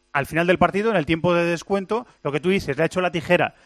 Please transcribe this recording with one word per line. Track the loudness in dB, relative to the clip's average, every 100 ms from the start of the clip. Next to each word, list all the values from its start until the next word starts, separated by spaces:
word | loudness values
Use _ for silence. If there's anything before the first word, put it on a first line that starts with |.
| _
al | -4 -2
final | 0 2
del | 4
partido, | 2 2 0
en | 0
el | 0
tiempo | 0 2 2
de | 2
descuento, | -2 -2 -4 -2 -6 -6 _
lo | -6
que | -2
tú | 0
dices, | 0 0 -2
le |
ha | -2
hecho | 0
la | -2
tijera, | -2 0 0 0 -6